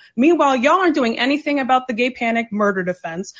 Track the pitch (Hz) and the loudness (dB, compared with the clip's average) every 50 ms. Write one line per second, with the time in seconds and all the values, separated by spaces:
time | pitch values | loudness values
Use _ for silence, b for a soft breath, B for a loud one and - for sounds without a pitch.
0 | b b b - 247 320 349 311 302 277 269 254 226 285 330 381 381 349 302 311 | b b b 2 4 4 4 4 4 2 2 2 2 2 2 2 2 2 2 2
1 | 254 226 226 - 240 262 285 302 302 302 285 285 262 233 262 254 254 - 240 208 | 0 0 -2 -2 -2 -2 -2 -2 -2 -2 -2 -2 0 2 0 0 0 -2 -4 -2
2 | 247 254 254 - 247 233 226 233 233 233 202 208 208 202 196 190 180 180 180 - | -2 -2 -4 -4 -4 -2 -2 -2 -4 -4 -2 -2 0 0 0 -2 -4 -6 -6 -8
3 | - 170 165 170 202 - - B | -10 -12 -10 -10 -10 -12 -14 B